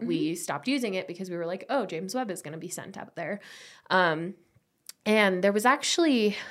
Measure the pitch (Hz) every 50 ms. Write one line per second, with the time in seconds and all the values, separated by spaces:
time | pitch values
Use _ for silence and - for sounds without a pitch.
0 | 143 120 165 156 151 156 170 165 - 175 143 143 - 247 285 262 240 202 185 190
1 | - - 175 190 190 185 170 170 170 170 190 190 - - 269 269 202 185 175 165
2 | 190 190 247 254 254 202 175 - - 147 160 165 165 175 - 170 - - 196 -
3 | - - _ 170 160 156 208 202 - - - - - - - - _ - 185 185
4 | 180 165 156 160 170 190 - - _ _ _ _ _ _ _ _ _ - - _
5 | _ 220 214 214 208 190 185 180 196 202 202 214 226 247 285 294 - - - 349
6 | 339 311 262 233 208 208 202 - - -